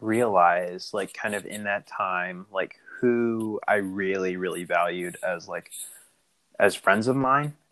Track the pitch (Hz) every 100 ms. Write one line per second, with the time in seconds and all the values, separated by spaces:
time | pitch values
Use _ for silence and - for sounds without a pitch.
0 | 110 110 120 95 87 87 90 90 - 107
1 | 95 - 110 104 90 107 104 101 - -
2 | 98 90 90 90 95 95 90 - - -
3 | 123 120 117 113 110 104 - 104 98 95
4 | 95 95 92 90 92 82 87 87 87 90
5 | 90 85 90 87 90 87 - - - -
6 | - _ _ _ _ - 101 - - 101
7 | 110 131 131 139 147 147 _